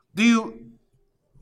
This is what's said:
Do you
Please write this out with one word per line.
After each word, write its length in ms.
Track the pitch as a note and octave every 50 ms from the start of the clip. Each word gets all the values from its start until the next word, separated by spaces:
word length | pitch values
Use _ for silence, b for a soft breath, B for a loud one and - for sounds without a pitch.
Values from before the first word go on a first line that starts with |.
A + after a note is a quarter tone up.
| _ _ -
Do 80 | E3+ A3
you 500 | A#3 A#3 A3+ A3 - - - - - - _ _ _ _ _ _ _ _ _ _ _ _ -